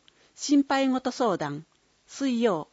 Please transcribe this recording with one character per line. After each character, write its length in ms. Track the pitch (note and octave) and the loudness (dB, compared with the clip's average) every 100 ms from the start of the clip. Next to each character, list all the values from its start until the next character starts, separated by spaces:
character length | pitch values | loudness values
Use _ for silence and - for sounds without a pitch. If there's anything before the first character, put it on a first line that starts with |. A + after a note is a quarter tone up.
| _ _ _ | _ _ _
心 280 | - - C#4+ | -12 2 2
配 260 | C#4 C4+ C4+ | 4 2 2
事 220 | B3+ B3+ | 0 -2
相 280 | - A#3+ E3+ | 0 0 0
談。 260 | D3 D3 - _ _ _ _ | -4 -8 -12 _ _ _ _
水 360 | - C#4 A#3 | -6 -2 2
曜、 260 | A#3 D#3+ - | 2 0 -4